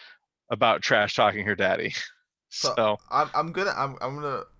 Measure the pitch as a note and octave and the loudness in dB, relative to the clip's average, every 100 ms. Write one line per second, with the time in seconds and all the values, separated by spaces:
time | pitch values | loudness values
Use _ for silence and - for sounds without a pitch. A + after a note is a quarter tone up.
0 | - - _ _ - G#2+ A#2 - - A#2 | -20 -20 _ _ -8 0 2 2 4 4
1 | G#2 - G#2+ G2+ G2 F#2+ F#2+ E2+ F2+ - | 4 4 2 2 -2 0 0 0 -2 -6
2 | - - _ _ _ - - - G#2+ G#2 | -10 -16 _ _ _ -4 -2 2 2 0
3 | - C3 D3 - E3 E3+ G3 - C#3 B2+ | -2 -2 0 -2 -4 -2 -4 -2 -4 -6
4 | C3 C#3+ D3 B2 - | -8 -8 -8 -8 -10